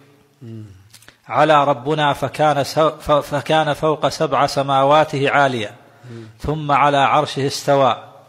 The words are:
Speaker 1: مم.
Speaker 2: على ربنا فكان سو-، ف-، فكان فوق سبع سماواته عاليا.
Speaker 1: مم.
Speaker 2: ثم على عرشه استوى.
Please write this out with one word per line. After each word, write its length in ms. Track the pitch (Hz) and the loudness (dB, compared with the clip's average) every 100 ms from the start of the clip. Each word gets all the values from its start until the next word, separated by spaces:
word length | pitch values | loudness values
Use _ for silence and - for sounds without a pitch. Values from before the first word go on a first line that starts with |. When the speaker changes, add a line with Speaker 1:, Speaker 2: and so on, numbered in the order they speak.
| _ _ _ _ | _ _ _ _
Speaker 1:
مم. 240 | 117 113 107 - _ - - - - | -18 -18 -18 -20 _ -20 -20 -20 -4
Speaker 2:
على 360 | 117 151 151 | 2 4 4
ربنا 500 | 139 131 131 151 147 | 2 0 -2 -2 0
فكان 500 | 131 131 - 151 139 | -2 -4 0 0 0
سو-، 360 | 127 - 156 - | -2 0 0 0
ف-، 120 | - | 0
فكان 600 | 147 - 147 - 156 151 | 0 0 -4 0 0 0
فوق 340 | 139 156 151 143 | -2 -2 -2 -2
سبع 400 | - 160 131 139 | -2 -2 0 0
سماواته 840 | 143 139 135 139 151 151 139 135 | -2 -2 2 4 4 2 -2 0
عاليا. 460 | 131 139 123 104 - - _ 123 | 2 2 0 -8 -12 -20 _ -20
Speaker 1:
مم. 160 | 117 113 - | -20 -20 -10
Speaker 2:
ثم 320 | - 156 147 | -8 -6 0
على 260 | 135 143 139 | 2 2 2
عرشه 500 | 131 139 143 - 135 | 2 2 0 -2 -4
استوى. 600 | - - 139 131 104 - - | -2 0 2 2 0 -8 -20